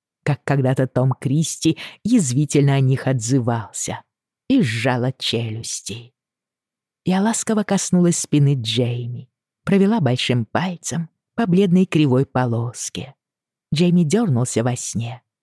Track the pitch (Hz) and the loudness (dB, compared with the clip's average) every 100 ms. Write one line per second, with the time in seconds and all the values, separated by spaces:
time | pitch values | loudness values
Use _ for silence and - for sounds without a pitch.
0 | _ _ - 139 - 143 127 131 131 127 | _ _ -4 -4 -2 0 0 0 -2 0
1 | 131 - 131 147 160 - 160 156 - - | -2 -2 -2 -2 -2 -2 -2 -2 -6 -10
2 | 208 247 135 123 147 147 139 139 131 131 | 0 2 2 0 2 2 4 4 2 0
3 | 135 131 110 135 117 117 98 - - - | 0 -2 0 0 0 -4 -6 -10 -10 -10
4 | - _ _ _ - 269 135 113 131 127 | -14 _ _ _ 0 2 2 0 -2 0
5 | 123 - - 117 113 113 - - - 120 | -2 -4 -4 -4 -4 -8 -10 -10 -12 -14
6 | 117 _ _ _ _ _ _ _ _ _ | -16 _ _ _ _ _ _ _ _ _
7 | - 185 214 226 - 214 208 196 - 180 | -2 0 0 -2 -2 -2 0 -2 0 2
8 | 175 170 - 147 143 139 113 113 120 123 | 4 2 0 2 4 2 -2 -2 -2 -2
9 | 120 120 - _ _ _ - 196 196 233 | -8 -10 -14 _ _ _ 0 2 4 2
10 | 131 123 - 123 113 113 185 170 - 160 | 0 0 0 -2 -2 -4 -4 -6 -8 -8
11 | 160 _ _ - 226 175 202 180 190 156 | -8 _ _ -4 2 2 4 4 4 2
12 | 147 127 135 127 127 117 120 - - - | 4 2 0 -2 -2 -2 -4 -8 -12 -12
13 | 127 - _ _ _ _ _ 147 180 175 | -14 -18 _ _ _ _ _ 0 2 4
14 | 156 202 226 120 127 113 123 123 - - | 2 2 2 0 0 -2 -2 -4 -6 -8
15 | 117 123 _ _ | -8 -10 _ _